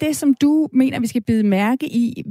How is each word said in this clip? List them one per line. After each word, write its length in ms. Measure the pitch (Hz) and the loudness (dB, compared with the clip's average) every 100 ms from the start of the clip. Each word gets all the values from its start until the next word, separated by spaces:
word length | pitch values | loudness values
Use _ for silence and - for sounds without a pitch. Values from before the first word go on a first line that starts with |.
| 311 | -4
det, 80 | 285 | 0
som 180 | 285 262 | 0 2
du 260 | 285 311 294 | 2 2 2
mener, 260 | 262 262 - | 2 0 0
vi 80 | 226 | -4
skal 160 | 240 | -4
bide 240 | 226 220 208 | -2 0 2
mærke 380 | 190 214 262 302 | 2 0 -2 -2
i 380 | 233 233 - 220 | -2 -2 -4 -2